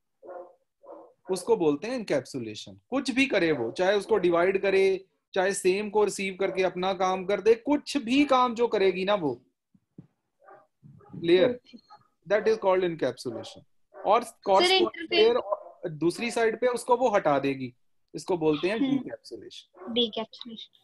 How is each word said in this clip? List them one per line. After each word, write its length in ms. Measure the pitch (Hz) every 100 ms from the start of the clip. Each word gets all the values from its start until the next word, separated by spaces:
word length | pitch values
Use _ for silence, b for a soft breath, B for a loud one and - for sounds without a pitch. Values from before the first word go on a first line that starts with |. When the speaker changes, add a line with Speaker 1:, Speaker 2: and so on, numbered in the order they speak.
| _ _ - - - _ _ _ - - - _ -
Speaker 1:
उसको 260 | 185 - 214
बोलते 300 | 160 143 220
हैं 80 | 262
एनकैप्सुलेशन। 840 | 196 147 123 131 113 107 - 98 -
कुछ 220 | 262 269
भी 140 | 240 269
करे 260 | 208 170
वो, 200 | 143 117
चाहे 240 | - 185 208
उसको 220 | 185 214
divide 440 | 175 170 185 190
करे, 440 | 196 190 190 185 - _ _
चाहे 200 | 190 190
same 360 | 190 185 190 214
को 140 | 208
receive 340 | 202 196 190 185
करके 240 | 190 185
अपना 300 | 185 175 185
काम 320 | 185 185 185 185
कर 160 | 202
दे, 140 | 196 226
कुछ 420 | - 294 - 285
भी 280 | 220 269 285
काम 300 | 262 247 226
जो 120 | 233
करेगी 380 | 220 190 180 190
ना 100 | 208
वो 260 | 147 120 _ _ _ _ _ - - _ _ _ - - _ _ - - - -
Layer, 260 | 170 180 170
Speaker 2:
Okay। 280 | - _ - _ - _ _ 165
Speaker 1:
that 200 | 208 208
is 100 | 220
called 260 | 196 185
encapsulation। 760 | 180 160 139 117 131 110 - - _ _ _ -
और 280 | 175 226
Speaker 2:
Sir, 180 | 240 -
Speaker 1:
कॉरस्पॉन्डिंग 380 | - 196 359 381
Speaker 2:
इंटरफेस 380 | 339 330 320 339
Speaker 1:
लेयर 680 | 453 480 202 208 - - 180
दूसरी 420 | 151 165 170 233
side 280 | 233 226 220
पे 80 | 247
उसको 300 | 240 - 240
वो 120 | 247
हटा 300 | 202 156 139
देगी, 340 | 139 135 127 - _ _ _ 160
इसको 220 | - 180
बोलते 320 | 156 151 175
हैं 100 | 226
Speaker 2:
हम्म। 120 | 269
Speaker 1:
डीकैप्सुलेशन। 1040 | 277 - - - - - - - - -
Speaker 2:
डीकैप्सुलेशन। 840 | 233 233 226 220 - 240 226 - _